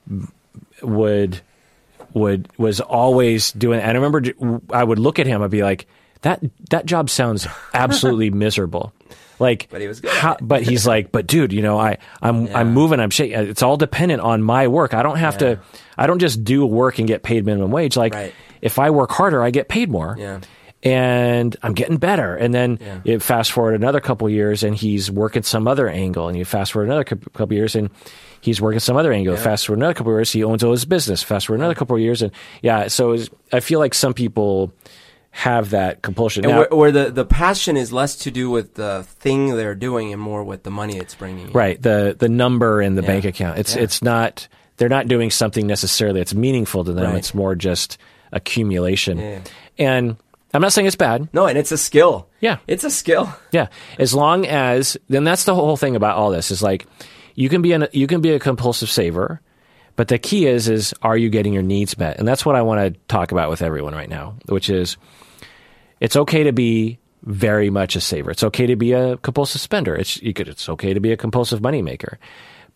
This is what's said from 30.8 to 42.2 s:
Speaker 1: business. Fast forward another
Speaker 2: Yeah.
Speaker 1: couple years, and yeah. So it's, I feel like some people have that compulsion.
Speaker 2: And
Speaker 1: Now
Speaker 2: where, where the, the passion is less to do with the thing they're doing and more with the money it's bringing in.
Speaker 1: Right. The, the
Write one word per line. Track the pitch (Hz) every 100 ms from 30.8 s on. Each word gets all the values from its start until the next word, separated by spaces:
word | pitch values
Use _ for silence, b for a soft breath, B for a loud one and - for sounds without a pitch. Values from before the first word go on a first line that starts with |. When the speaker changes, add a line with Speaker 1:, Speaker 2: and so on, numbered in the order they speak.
Speaker 1:
business. | 131 180 127 90
Fast | - 104 -
forward | 113
another | 165
Speaker 2:
Yeah. | 165
Speaker 1:
couple | 120 117
years, | 113 117
and | 107 - B B
yeah. | 117 110 104
So | - 120
it's, | 117 113 - _
I | 123
feel | - 160
like | 143
some | - 135
people | 123 117 110 104 95 95 - b b b b b
have | - 127 120 104
that | 104 92 -
compulsion. | - 95 113 104
Speaker 2:
And | 131
Speaker 1:
Now | 117
Speaker 2:
where, | 117 156
where | 151
the, | 143 135
the | 123
passion | - 143 175 196 - 143
is | 117
less | 123 139
to | - 139
do | 127 127
with | 120 -
the | - 107 95 92 -
thing | 135 135 139 117
they're | 107
doing | 98 123 120 107
and | 101
more | 107 104
with | 101 98
the | 98
money | 101 104 98
it's | - -
bringing | 95 92 90
in. |
Speaker 1:
Right. | 120 101 -
The, | 123 104 101
the | -